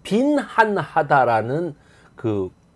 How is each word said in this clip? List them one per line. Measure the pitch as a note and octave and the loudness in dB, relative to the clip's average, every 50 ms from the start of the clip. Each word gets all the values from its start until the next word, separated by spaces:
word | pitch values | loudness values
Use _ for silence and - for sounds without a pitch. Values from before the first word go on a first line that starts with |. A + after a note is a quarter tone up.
| - | -8
빈한하다라는 | - F#3 A3 C4 D4 D4+ C#4 G#3 - - - A3 G#3+ G3+ F#3 D3 - - D#3+ D3+ C#3+ D3+ C#3 B2+ A#2+ A#2 A2 A2 A#2 C3+ D#3+ F3 E3 C#3+ - _ _ _ _ - - _ | -4 -2 0 2 2 0 0 -2 -2 0 2 2 2 2 -2 -4 -2 -2 -2 0 2 4 4 4 4 2 0 0 -2 -4 -4 -4 -6 -8 -12 _ _ _ _ -20 -20 _
그 | - - A2+ G#2 G2+ F#2 F#2 - _ _ _ _ | -6 -4 -2 -2 -2 -4 -6 -8 _ _ _ _